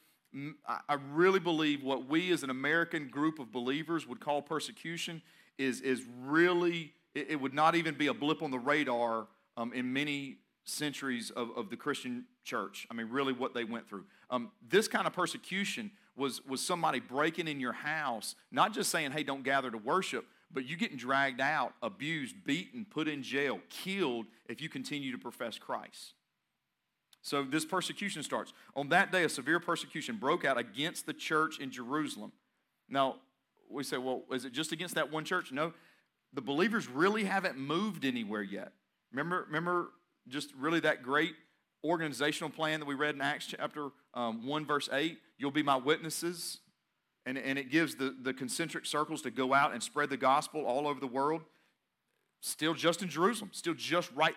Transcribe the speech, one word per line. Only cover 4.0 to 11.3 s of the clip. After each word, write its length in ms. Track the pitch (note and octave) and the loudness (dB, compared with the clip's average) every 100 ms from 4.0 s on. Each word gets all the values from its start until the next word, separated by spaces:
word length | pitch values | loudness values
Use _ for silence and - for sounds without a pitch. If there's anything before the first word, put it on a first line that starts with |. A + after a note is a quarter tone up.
| B2 | -4
would 140 | A#2+ | -8
call 200 | D3+ D3 | -2 -2
persecution 800 | C#3+ D#3 C3+ A2+ E3 E3 - E3 - - - _ | 0 -4 -4 -10 -8 -6 -6 -8 -12 -20 -20 _
is, 240 | C3+ A#2 | 0 0
is 220 | C3 B2 A#2+ B2 | 0 0 -2 -12
really, 680 | C3 D#3 F3 F3 F3 E3+ D3 _ _ | 2 6 8 6 4 2 -4 _ _
it, 180 | D3+ C#3+ | -6 -2
it 40 | D3+ | -2
would 120 | C3+ | -2
not 220 | C#3 D#3+ E3+ | 4 6 6
even 180 | D#3+ C#3 | 2 0
be 120 | D3 | 0
a 60 | |
blip 280 | A2+ C#3+ D3+ | 2 2 0
on 80 | D#3 | 0
the 100 | B2+ | -2
radar, 680 | B2 D3+ C3 A#2+ A#2 A2+ G#2+ _ _ - | 2 2 4 2 2 0 -4 _ _ -6
um, 160 | A#2+ | -4
in 180 | A#2+ B2+ | -2 -2
many 460 | C3 D3+ C#3+ C#3 - _ _ | 0 0 -2 -6 -12 _ _
centuries 680 | - - D3+ C#3 C#3 A#2+ G#2+ | -10 -4 -4 -2 -2 -2 -4